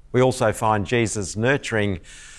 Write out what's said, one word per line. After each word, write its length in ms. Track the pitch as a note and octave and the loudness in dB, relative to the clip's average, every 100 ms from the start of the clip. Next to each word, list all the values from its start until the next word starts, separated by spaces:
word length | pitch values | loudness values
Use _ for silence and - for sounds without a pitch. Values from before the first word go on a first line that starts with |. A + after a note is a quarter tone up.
| - | -4
We 80 | B2 | 2
also 320 | C3 B2 A2+ | 2 2 0
find 360 | G2+ A2+ G#2+ F#2 | 2 0 0 0
Jesus 480 | A#2+ A2 A2 F#2 G#2 | 0 0 -2 -6 -2
nurturing 640 | A#2 C#3 - A2 G#2 F2 - - - | 0 0 0 -2 -2 -4 -10 -20 -20